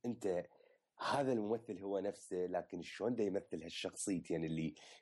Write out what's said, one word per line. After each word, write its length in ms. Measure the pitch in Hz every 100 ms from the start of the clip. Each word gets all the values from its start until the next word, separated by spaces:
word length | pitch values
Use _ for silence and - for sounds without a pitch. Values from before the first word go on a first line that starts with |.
أنت 420 | 120 110 98 87 - - - _ _ -
هذا 340 | - 139 135
الممثل 460 | 120 104 113 113 90
هو 200 | 98 98
نفسه، 480 | 101 - - 92 90
لكن 360 | 90 85 87
شلون 320 | 80 - 107
دا 100 | 117
يمثل 380 | 101 95 - 85
هالشخصيتين 800 | 82 - 92 - - 87 82 82
اللي، 300 | 80 80 80 - - -